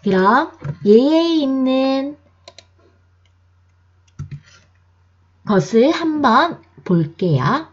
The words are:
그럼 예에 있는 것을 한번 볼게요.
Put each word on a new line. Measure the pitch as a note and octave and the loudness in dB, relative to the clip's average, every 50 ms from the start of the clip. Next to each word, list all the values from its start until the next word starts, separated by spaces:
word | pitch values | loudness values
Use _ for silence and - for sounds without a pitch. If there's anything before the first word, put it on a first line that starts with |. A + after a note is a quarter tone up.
| _ | _
그럼 | G#3 G3 F#3 F#3 G3+ A3+ C4 D#4+ E4+ - - - - - - - | 0 0 2 2 2 2 2 0 -4 -10 -16 -14 -14 -14 -4 2
예에 | G3+ G#3 A3+ B3+ C#4+ D#4+ D#4+ E4 E4 E4 | 4 4 6 6 4 2 2 2 2 0
있는 | D#4+ C#4+ C4+ C4+ C4 C4 C4 C4 C4 C4+ C4+ C4+ C4+ C4+ C#4+ D4 _ _ _ _ _ _ - _ - _ _ _ _ _ _ _ _ _ _ _ _ _ _ _ _ _ _ _ _ _ _ _ _ _ _ _ _ _ _ _ - - - - - _ _ _ _ _ _ _ _ _ _ _ _ _ _ _ _ _ _ _ _ _ | -2 -2 -2 -2 -2 -2 -2 0 0 0 -2 -2 -4 -6 -8 -12 _ _ _ _ _ _ -20 _ -20 _ _ _ _ _ _ _ _ _ _ _ _ _ _ _ _ _ _ _ _ _ _ _ _ _ _ _ _ _ _ _ -18 -16 -16 -16 -20 _ _ _ _ _ _ _ _ _ _ _ _ _ _ _ _ _ _ _ _ _
것을 | - G#3 F#3 - - A3+ A3+ A#3+ D4 | -2 0 0 0 0 2 2 2 2
한번 | E4 - E4+ D#4+ D4+ D4+ C#4+ B3 A3 C4 D#4+ F4 - - - _ _ - - | 0 -2 -4 -4 -4 0 0 2 2 2 0 -2 -6 -12 -18 _ _ -20 -4
볼게요. | - F#3 E3+ D#3+ D3 - - F#3+ F3+ D3+ B2+ B2+ E3 A#3+ D4+ D#4+ - | -2 -2 -2 -2 -4 -6 -6 -4 -2 -2 0 0 -2 -4 -4 -6 -12